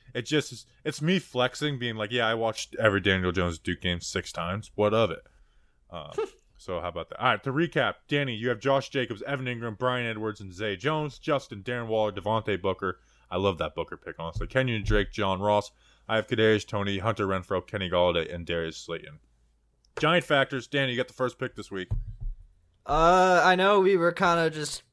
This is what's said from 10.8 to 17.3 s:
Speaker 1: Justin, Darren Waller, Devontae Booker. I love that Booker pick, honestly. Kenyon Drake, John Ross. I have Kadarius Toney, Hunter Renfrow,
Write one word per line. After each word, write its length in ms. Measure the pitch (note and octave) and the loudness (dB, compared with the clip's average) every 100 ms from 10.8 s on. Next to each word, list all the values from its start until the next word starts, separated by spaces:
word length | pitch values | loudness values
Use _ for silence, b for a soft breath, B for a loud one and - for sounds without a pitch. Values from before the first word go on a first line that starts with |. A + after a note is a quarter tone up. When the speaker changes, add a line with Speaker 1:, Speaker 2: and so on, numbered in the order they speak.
| B2+ D#3 D3+ - | -2 -2 -4 -8
Speaker 1:
Justin, 440 | - C#3+ - G#2+ | -2 -2 -2 -12
Darren 240 | G2 B2 A#2 | -8 -6 -2
Waller, 240 | A2 G#2+ | 0 0
Devontae 480 | F#2+ F#2+ A2 G#2 F#2+ | -2 -2 0 0 0
Booker. 400 | F#2+ F#2 F#2+ - b b b | 0 -2 -4 -6 b b b
I 80 | F2+ | 0
love 180 | G2 E2+ | 0 0
that 160 | D#2 | -4
Booker 220 | - E2 E2+ | -4 -8 -8
pick, 200 | - D#2+ | -14 -10
honestly. 280 | E2 - F#2 | -10 -6 -2
Kenyon 380 | C3 C3 A2 | -2 0 -2
Drake, 260 | G2+ G#2+ G2+ | 2 2 2
John 280 | - G2 F#2+ | -2 -2 0
Ross. 300 | G2+ G#2 - b b b - | 2 2 2 b b b -2
I 80 | A2+ | -2
have 100 | G#2+ | 2
Kadarius 400 | A2+ A2 A2 - | 4 6 4 2
Toney, 320 | G#2 G2+ G2 | -4 -2 -2
Hunter 280 | G#2+ G#2+ | -2 0
Renfrow, 400 | G2 | 0